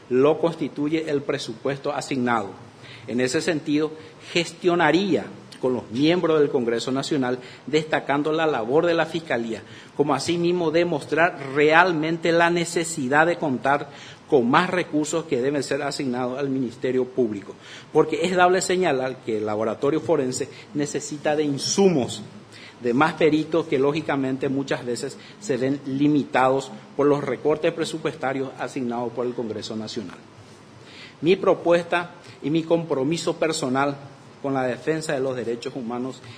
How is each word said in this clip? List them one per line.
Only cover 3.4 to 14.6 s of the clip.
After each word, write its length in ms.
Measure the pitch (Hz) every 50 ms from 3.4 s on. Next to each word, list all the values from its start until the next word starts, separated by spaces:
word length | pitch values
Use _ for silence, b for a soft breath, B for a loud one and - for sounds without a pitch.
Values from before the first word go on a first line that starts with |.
sentido, 500 | 156 185 170 147 - 156 147 151 156 151 B B B B B B - -
gestionaría 920 | - 175 165 - - - - 175 175 170 165 151 151 180 202 196 147 107 95 - - - - - - -
con 120 | - 127 127
los 160 | 113 101 -
miembros 480 | 110 123 147 160 175 180 165 160 160 156
del 100 | 147 -
Congreso 420 | - 131 120 113 117 117 - 135
Nacional, 480 | 131 135 135 - 165 139 127 123 127 127 B B B B B
destacando 640 | - 143 156 160 - 151 143 - - 139 147 147 156
la 160 | 156 165 160 156
labor 380 | 143 120 110 117 135 160 170
de 80 | 175 165
la 120 | 165 156
Fiscalía, 560 | 160 - 165 - - 135 120 117 113 110 101 B B B B B B -
como 180 | - 143 151 139
asimismo 580 | 131 - - 170 175 170 175 180 180 170 156
demostrar 680 | 151 170 175 175 165 - - - 151 151 170 180 - - 139 135 135
realmente 800 | 147 147 151 156 165 180 190 170 151 156 160 170 165 165 170
la 180 | 165 170 170 170
necesidad 800 | 170 175 165 165 - 175 160 - - 156 131 123 139 151 160 170
de 100 | 170 -
contar 520 | 170 151 127 113 113 135 143 143 - B B B B B B B - -
con 200 | 156 135 117 117
más 200 | 143 160